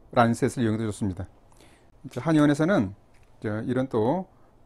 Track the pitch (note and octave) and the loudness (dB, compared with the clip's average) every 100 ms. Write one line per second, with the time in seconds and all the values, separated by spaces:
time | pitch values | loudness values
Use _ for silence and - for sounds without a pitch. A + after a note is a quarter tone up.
0 | - B2+ A#2 A#2 B2 C3+ A2+ G#2+ A2+ - | -2 2 4 2 -2 0 -2 0 -4 -4
1 | G#2 F#2 F#2 - - - - - - _ | -6 -6 -12 -16 -20 -20 -20 -20 -20 _
2 | - - B2+ D#3 D3 C#3+ D#3+ D3 F#2+ G2+ | -14 -6 0 4 4 2 2 2 0 -6
3 | _ - - - A2 G#2 A#2 B2+ C3+ A#2 | _ -20 -20 -10 -6 -6 -4 -4 -2 0
4 | A2 F3 F#3 - - _ | 0 -2 -6 -18 -20 _